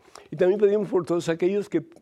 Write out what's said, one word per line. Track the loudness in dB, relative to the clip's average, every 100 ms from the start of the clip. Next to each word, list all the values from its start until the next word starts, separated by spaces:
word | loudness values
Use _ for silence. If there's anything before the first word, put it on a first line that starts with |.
| _ -20 -10
Y | 0
también | 0 4
pedimos | 2 2 0
por | -2 -2
todos | -2 -2
aquellos | -2 0 -2 -2
que | -4 -6 -14